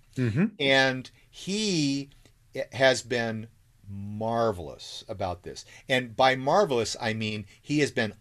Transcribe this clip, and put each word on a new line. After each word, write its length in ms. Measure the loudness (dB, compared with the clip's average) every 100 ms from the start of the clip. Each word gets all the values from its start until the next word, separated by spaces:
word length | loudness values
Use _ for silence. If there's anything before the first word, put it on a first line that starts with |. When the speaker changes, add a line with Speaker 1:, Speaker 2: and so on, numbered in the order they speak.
| _ -2
Speaker 1:
Mm-hmm. 300 | 0 2 0 2
Speaker 2:
And 520 | 4 6 4 0 -8 -20 _
he 800 | -12 -6 -2 0 0 0 -2 -6 -16 -20 _ _ -10 -8
has 300 | 2 4 4
been 460 | 0 -2 -2 -6 -10 _ _ _ -16
marvelous 1120 | -12 -10 -6 -2 2 2 0 -6 -12 -14 -14 -12
about 360 | -6 -6 -6
this. 240 | -10 -14 -16 -14 -2
And 300 | -2 0 2
by 180 | 4
marvelous, 640 | 4 2 2 4 2 0 -2
I 140 | -4
mean 320 | -2 -4 -6 -10 -12
he 200 | -4 0
has 100 | 0
been 240 | 0 -2 -4